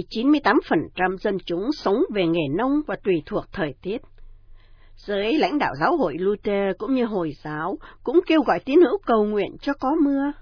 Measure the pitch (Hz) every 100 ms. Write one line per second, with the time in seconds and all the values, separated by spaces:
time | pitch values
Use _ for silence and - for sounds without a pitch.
0 | 185 220 262 302 202 269 - 196 - -
1 | 185 190 220 196 - 175 226 302 - 208
2 | 392 208 165 170 147 160 262 294 302 190
3 | 220 170 - 196 - - 151 - 175 233
4 | - - - - - - - - - -
5 | - 202 214 311 - 294 180 139 165 349
6 | 180 160 190 208 214 202 196 185 - 262
7 | 233 208 160 139 151 151 165 302 - -
8 | - 302 359 320 240 202 254 302 320 -
9 | - 226 208 208 185 - 277 285 262 330
10 | 285 277 277 -